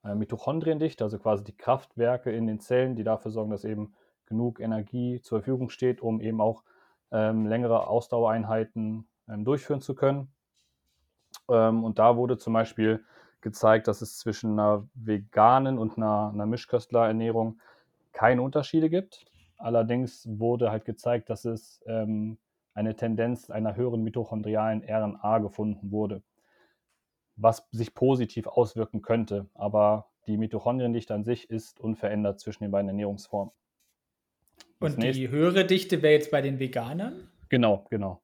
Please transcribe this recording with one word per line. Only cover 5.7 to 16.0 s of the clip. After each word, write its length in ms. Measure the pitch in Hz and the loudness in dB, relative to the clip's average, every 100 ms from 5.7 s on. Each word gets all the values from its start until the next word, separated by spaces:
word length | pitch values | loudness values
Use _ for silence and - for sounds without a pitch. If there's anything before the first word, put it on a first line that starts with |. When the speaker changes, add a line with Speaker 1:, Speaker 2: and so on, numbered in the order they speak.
| - 127 123 | -2 -2 0
Speaker 1:
um 200 | 113 113 | -2 -2
eben 200 | 110 113 | -2 0
auch, 220 | 107 110 _ _ _ _ _ | 0 0 _ _ _ _ _
ähm, 360 | 110 107 110 107 | 0 2 2 0
längere 400 | 117 117 113 - | 0 2 2 2
Ausdauereinheiten, 1200 | 113 - 120 117 113 107 110 110 113 110 110 110 _ - | -2 0 0 2 0 0 -2 -2 -4 -6 -6 -12 _ -12
ähm, 160 | 107 | -6
durchführen 360 | 110 143 - 143 | -2 -2 -2 -6
zu 140 | - | -4
können. 380 | 131 135 139 135 _ _ _ _ _ _ _ _ _ _ - - | 0 0 0 -8 _ _ _ _ _ _ _ _ _ _ -18 2
Ähm, 340 | 117 113 113 | 4 4 2
und 160 | 113 107 | -2 4
da 180 | 113 120 | 4 4
wurde 200 | 123 123 | 0 -2
zum 160 | - | 0
Beispiel 500 | 113 113 - 110 110 _ _ _ _ | 0 0 0 2 0 _ _ _ _
gezeigt, 460 | 113 - 110 110 113 | -10 2 6 6 4
dass 140 | 104 | -4
es 160 | 110 - | -8 -8
zwischen 360 | 117 101 113 | -8 -4 -2
einer 340 | 104 104 104 107 | 2 2 2 -2
veganen 840 | 123 110 104 104 - 110 131 135 127 | -12 -4 -4 0 6 8 6 2 -2
und 200 | 110 | -4
einer, 340 | 110 | -2